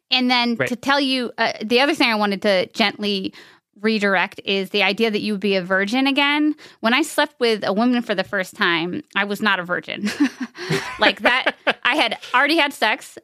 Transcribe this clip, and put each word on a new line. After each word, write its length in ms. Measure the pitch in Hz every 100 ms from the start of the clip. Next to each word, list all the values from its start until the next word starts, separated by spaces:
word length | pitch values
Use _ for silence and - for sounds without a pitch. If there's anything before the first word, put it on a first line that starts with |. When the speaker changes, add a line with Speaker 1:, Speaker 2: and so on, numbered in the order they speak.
| -
Speaker 1:
And 200 | 254 247
then 260 | 247 240 226
Speaker 2:
Right. 120 | 254
Speaker 1:
to 80 | 240
tell 240 | 262 285
you, 320 | 277 262 247 -
uh, 140 | 226 -
the 180 | 214 240
other 140 | 285
thing 140 | 330 254
I 40 | 214
wanted 260 | 208 196
to 240 | 214 190 -
gently 600 | - 208 - 208 196 196 - - - _ _
redirect 600 | 214 220 202 185 190 -
is 260 | - 196 190
the 120 | 208
idea 280 | 190 202 226
that 100 | 208
you 120 | 208
would 80 | 202
be 160 | 202 196
a 60 |
virgin 440 | 180 190 196 247 269
again. 480 | 269 285 294 302 302 - -
When 140 | 226
I 80 | 254
slept 320 | 311 - 294 -
with 240 | 233 214
a 80 | -
woman 300 | 196 240 240
for 120 | 233
the 80 | 190
first 320 | 185 202 185
time, 480 | - 190 170 175 - - 202
I 80 |
was 160 | 202 202
not 160 | 214 190
a 40 |
virgin. 460 | 175 170 - - 208
<laughs> 60 | - 277 - 254 - 370 381 - -
Like 220 | 302 294
that, 320 | 240 254 - - -
Speaker 2:
<laughs> 180 | -
Speaker 1:
I 120 | - 294
had 220 | 240 - -
already 220 | 247 277 330
had 160 | 285
sex. 460 | - 220 262 - -